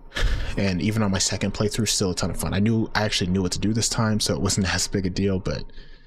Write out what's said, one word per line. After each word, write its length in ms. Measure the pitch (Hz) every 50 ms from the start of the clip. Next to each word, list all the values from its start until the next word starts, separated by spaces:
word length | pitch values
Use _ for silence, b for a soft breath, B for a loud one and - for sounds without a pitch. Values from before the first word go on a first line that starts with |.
| - B B B B B B B B B B
And 260 | - 101 98 92 87 -
even 200 | 107 107 110 110
on 80 | 101
my 80 | 95 92
second 360 | - - - 92 - 101 -
playthrough, 340 | - 110 104 - - 110 101
still 220 | - - 107 92
a 40 | 87
ton 160 | - - 92
of 80 | 82 -
fun. 140 | - 85 85
I 60 | 95
knew, 320 | 104 113 113 113 107 - -
I 80 | - 107
actually 260 | 107 - - 101 90
knew 120 | 90 98 92
what 100 | 90 -
to 60 | -
do 140 | - 101 110
this 160 | 117 110 -
time, 320 | - - 113 110 107 107
so 140 | - - 98
it 60 | -
wasn't 320 | - 95 - - 98 90 87
as 140 | 87 - -
big 180 | - 104 95
a 40 | 92
deal, 280 | 90 - 98 98 95 90
but, 260 | - - 76 - - B B B B B B B B